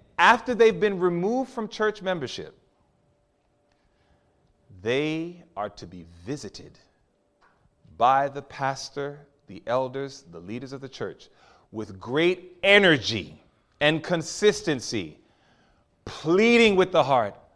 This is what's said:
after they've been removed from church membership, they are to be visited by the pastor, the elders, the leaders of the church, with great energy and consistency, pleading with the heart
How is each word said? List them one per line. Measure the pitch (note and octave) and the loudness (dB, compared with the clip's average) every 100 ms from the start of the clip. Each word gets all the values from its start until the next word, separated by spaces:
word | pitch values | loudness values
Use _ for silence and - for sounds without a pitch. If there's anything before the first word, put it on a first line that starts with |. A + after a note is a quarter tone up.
| _ - | _ 4
after | F3+ A#3 - A3+ | 4 4 2 4
they've | A3+ F3 | 4 4
been | G#3 F#3+ | 0 0
removed | F3+ F3 F#3 B3 C4 | 0 0 0 -2 -4
from | - G#3+ | -8 -10
church | - G#3+ G#3 | -4 -4 -4
membership, | F#3 F3+ B2+ - D#2+ - _ _ _ _ _ _ _ _ _ _ _ _ _ _ _ _ _ _ _ _ _ F#2+ | -6 -6 -6 -10 -14 -18 _ _ _ _ _ _ _ _ _ _ _ _ _ _ _ _ _ _ _ _ _ -8
they | G2+ C3 D3+ D#3 E3+ F3 - - | -2 0 0 -4 -6 -12 -16 -10
are | G#2 | -10
to | - F#2 | -10 -18
be | F2+ E2 E2+ | -18 -20 -16
visited | F2 D3 G2+ - - - _ _ _ _ _ _ _ _ _ _ _ D#2+ | -10 -10 -12 -16 -20 -20 _ _ _ _ _ _ _ _ _ _ _ 0
by | A#2 C3+ C#3+ | 2 2 0
the | C3+ | -6
pastor, | C#3 - C3+ C#3 - - C#3+ C#3+ - _ - | -14 -6 -6 -6 -10 -10 -10 -10 -20 _ -20
the | G2 - | -14 -4
elders, | B2 C3 C3 C#3 C3 - | -4 -4 -8 -12 -14 -20
the | E2+ | -18
leaders | F2 A#2 C3+ | -14 -12 -12
of | C3+ | -14
the | C3+ | -16
church, | - G#2 - - _ _ _ _ | -12 -12 -12 -20 _ _ _ _
with | G#2+ G#2+ F#2+ | -12 -12 -14
great | F#2+ C3+ E3+ F3+ - - | -6 0 0 0 -6 -4
energy | G3 G3+ G3 D3+ - A2+ D2+ - _ _ _ _ | 4 6 6 4 0 -6 -6 -14 _ _ _ _
and | D3 D#3+ | 0 0
consistency, | D#3 F3 D3+ - G#3 G#3 - C#3 - A#2 E2 - _ _ _ _ _ _ _ _ - | -2 -4 -4 0 2 2 -2 -4 -4 -8 -8 -12 _ _ _ _ _ _ _ _ -16
pleading | - D#3 F3+ A3+ A#3 A3+ F#3+ | -8 0 4 6 6 6 4
with | F#3 | 2
the | F3 | 2
heart | C3 C3+ G#2 - - | 2 2 0 -6 -20